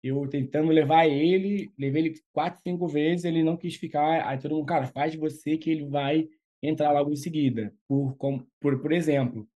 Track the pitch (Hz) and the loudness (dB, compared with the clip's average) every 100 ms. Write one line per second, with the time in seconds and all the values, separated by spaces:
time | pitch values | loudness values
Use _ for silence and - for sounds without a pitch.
0 | - 135 139 143 131 151 160 160 143 165 | -2 -4 -2 -4 -2 0 4 4 6 6
1 | 165 143 160 190 190 202 170 - 135 147 | 4 4 4 2 2 -4 -4 -6 -2 0
2 | 160 156 _ - 165 175 180 175 175 147 | 0 -4 _ -4 -4 -4 -6 -4 -2 0
3 | 156 175 175 160 160 170 175 - 160 147 | 2 0 0 2 2 0 -6 -8 -6 0
4 | 151 160 - 135 147 156 147 165 131 139 | 2 2 0 -4 -4 -4 -2 -2 -2 -2
5 | 151 156 156 143 - 160 160 156 143 143 | -4 -2 -6 -4 -4 -2 -2 -4 -2 -2
6 | 139 160 160 _ _ _ 143 156 147 147 | 0 0 -2 _ _ _ -4 0 2 4
7 | 147 147 175 156 139 113 104 _ _ 139 | 2 -2 -4 0 0 0 -6 _ _ -2
8 | 135 131 139 135 - _ 143 131 151 170 | -2 -2 -4 -4 -10 _ -2 -2 0 0
9 | 156 139 123 117 107 | 2 2 0 -4 -14